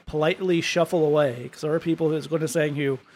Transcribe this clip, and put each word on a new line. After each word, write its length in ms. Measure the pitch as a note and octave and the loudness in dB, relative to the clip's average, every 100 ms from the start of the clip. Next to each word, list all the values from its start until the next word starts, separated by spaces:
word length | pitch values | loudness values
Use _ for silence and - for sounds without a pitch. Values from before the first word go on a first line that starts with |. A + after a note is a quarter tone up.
| - | -8
politely 520 | D3+ D#3 F#3 F#3 E3+ | 0 0 0 0 0
shuffle 440 | D#3+ F3 E3 F3 D3+ | 2 0 2 2 4
away. 440 | D3+ C#3+ A#2+ B2 | 4 2 0 -12
'Cause 100 | - | -8
there 120 | D#3 | -4
are 60 | E3 | -2
people, 340 | E3 D#3+ D#3+ | 0 0 0
as 140 | D#3 C#3+ | -2 -2
Glenn 140 | D#3+ | -4
is 80 | D#3 | -2
saying, 240 | E3 D3+ C#3+ | 0 -2 0
who 240 | C#3+ C3 - | -2 -2 -8